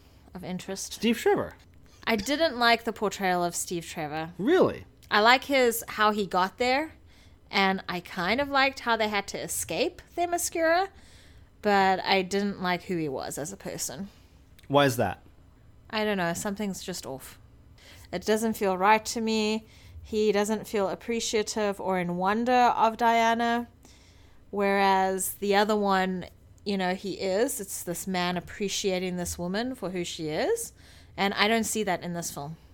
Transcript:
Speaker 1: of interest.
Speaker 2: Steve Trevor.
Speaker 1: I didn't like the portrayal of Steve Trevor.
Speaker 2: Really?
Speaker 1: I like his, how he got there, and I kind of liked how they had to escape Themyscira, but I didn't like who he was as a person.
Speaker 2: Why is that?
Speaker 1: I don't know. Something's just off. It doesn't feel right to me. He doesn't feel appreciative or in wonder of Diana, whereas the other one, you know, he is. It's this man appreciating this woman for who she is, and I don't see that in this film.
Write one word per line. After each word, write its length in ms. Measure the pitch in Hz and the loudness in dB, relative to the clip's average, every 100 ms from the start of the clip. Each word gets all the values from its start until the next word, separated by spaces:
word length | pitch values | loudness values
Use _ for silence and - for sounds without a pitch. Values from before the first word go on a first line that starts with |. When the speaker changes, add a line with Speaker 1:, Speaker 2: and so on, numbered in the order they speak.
| - - - | -20 -20 -18
Speaker 1:
of 100 | 185 | -14
interest. 500 | 175 185 - 190 - | -8 -8 -8 -10 -10
Speaker 2:
Steve 240 | - 220 220 | -2 0 2
Trevor. 360 | 392 381 104 - - - - - - | 2 2 0 -8 -20 -20 -20 -10 -2
Speaker 1:
I 80 | 226 | -2
didn't 420 | 196 285 330 240 | 0 0 0 2
like 280 | 233 233 233 | 2 2 0
the 80 | |
portrayal 500 | 208 202 - 190 180 | -4 -4 -2 0 0
of 120 | 175 - | 0 -4
Steve 300 | - 175 165 | -6 -6 -6
Trevor. 460 | - 151 156 165 175 | -8 -6 -6 -8 -4
Speaker 2:
Really? 480 | 214 359 151 71 - - - | 2 4 4 2 -12 -18 0
Speaker 1:
I 80 | 214 | 4
like 220 | 220 262 | 6 4
his, 400 | - 277 247 226 - | 4 2 2 0 -4
how 240 | - 214 | 0 2
he 140 | 208 190 | 2 0
got 320 | 185 185 - | 0 0 0
there, 340 | 247 262 311 - - - - - - | 0 0 -2 -8 -20 -20 -20 -20 -2
and 320 | 202 190 190 - | 4 4 4 -2
I 100 | 180 | -8
kind 400 | - - 175 240 | -6 -2 0 0
of 80 | 285 | 2
liked 320 | 277 269 269 | 2 2 0
how 140 | 240 226 | 0 0
they 120 | 214 | 0
had 180 | 202 196 | -2 -4
to 100 | 160 | -8
escape 600 | 151 - - 170 302 - - - | -6 -6 -4 -2 -2 -4 -10 -4
Themyscira, 720 | 349 349 - 339 320 339 392 - - - - - - - | -2 -2 -4 0 2 2 0 -6 -20 -20 -20 -20 -20 -6
but 380 | 208 202 190 190 - | 2 4 4 2 2
I 160 | 196 | 0
didn't 400 | 185 196 202 - | 0 -2 -2 -2
like 220 | 180 175 | -2 -2
who 120 | - 175 | -2 -4
he 120 | 156 | -2
was 280 | 131 - 151 | -4 -6 -8
as 140 | 156 | -8
a 60 | 190 | -10
person. 520 | 180 - - 131 196 - - - - - - | -10 -8 -8 -10 -14 -16 -20 -20 -20 -18 2
Speaker 2:
Why 180 | 139 139 | 4 4
is 120 | 117 | 2
that? 240 | 101 - - - - - - - - | -2 -4 -14 -20 -20 -20 -20 -20 -8
Speaker 1:
I 140 | 220 | -4
don't 140 | 214 196 | -2 0
know. 160 | 170 | -2
Something's 500 | 175 208 202 208 180 | -2 -6 -4 -6 -6
just 220 | - 175 - | -8 -10 -10
off. 340 | 131 - - - - - - - - - | -12 -14 -20 -20 -20 -20 -20 -20 -20 -10
It 140 | - 202 | -6 0
doesn't 280 | 214 226 | 0 0
feel 240 | 220 196 185 | 0 0 2
right 280 | 196 220 220 | 4 4 2
to 160 | 240 | -4
me. 440 | 220 220 214 220 220 - - - | 0 0 0 -2 -6 -20 -20 -18
He 280 | - 220 214 | -6 0 2
doesn't 360 | 202 208 214 - | 4 2 -2 -2
feel 220 | 214 190 | -2 0
appreciative 880 | 175 - 233 226 220 214 220 208 196 | -2 -4 -4 0 0 0 0 -2 -2
or 180 | 190 185 | -2 0
in 200 | 175 175 | 0 0
wonder 340 | 185 214 240 | 0 2 4
of 440 | 247 240 - 226 220 | 6 6 4 2 4
Diana, 720 | 233 233 226 233 233 233 240 - - - - - - - - | 2 4 4 2 2 0 -4 -12 -20 -20 -20 -20 -20 -20 -8
whereas 840 | 202 196 196 196 190 190 190 185 - | 0 2 4 4 4 2 0 -4 -4
the 160 | 202 202 | 2 4
other 200 | 208 214 | 4 2
one, 500 | 202 190 185 185 - - - - - | 2 2 2 -2 -8 -16 -20 -12 -4
you 120 | 196 | -2
know, 160 | 180 | 0
he 200 | 185 196 | -2 -4
is. 460 | - 190 185 269 - | -4 0 2 0 -2
It's 220 | 190 - | -8 -10
this 220 | - 170 - | -6 -6 -4
man 320 | 185 175 175 | -2 0 -2
appreciating 800 | - - 202 - 202 180 185 180 | -6 -6 -4 -2 -2 -2 -2 -4
this 220 | 175 - | -6 -6
woman 340 | 175 196 247 262 | -4 -4 -4 -6
for 160 | 180 | -6
who 120 | 185 | -6
she 260 | 170 - 156 | -6 -6 -4
is, 440 | 160 320 466 - - - - - - | -2 0 -2 -4 -14 -20 -20 -12 -4
and 160 | 196 196 | -2 2
I 120 | 202 | 2
don't 160 | 226 | 2
see 200 | 220 220 | 0 -2
that 200 | 196 170 | -2 -2
in 100 | 175 | -4
this 180 | 170 170 | -6 -8
film. 260 | - 143 160 - | -8 -10 -12 -18